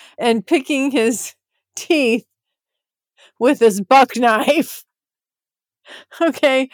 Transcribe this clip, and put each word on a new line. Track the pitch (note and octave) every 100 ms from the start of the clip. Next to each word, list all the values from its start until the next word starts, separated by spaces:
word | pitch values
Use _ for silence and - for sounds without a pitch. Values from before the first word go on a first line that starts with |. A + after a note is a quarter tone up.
| - -
and | A#3+ A3+ -
picking | D#4+ C4 C#4 C4+
his | B3+ A3+ - - - _ _ _ -
teeth | - D#4+ B3 A3+ - _ _ _ _ _ _ _ _ _ _ _
with | A#3+ D4
his | A#3 G3
buck | G3 C4+ C4 A#3
knife. | A#3+ A3 - D4+ C4 - -
<laughs> | _ _ _ _ _ _ _ _ _ _ - - -
Okay, | E4 - D4 C4 C4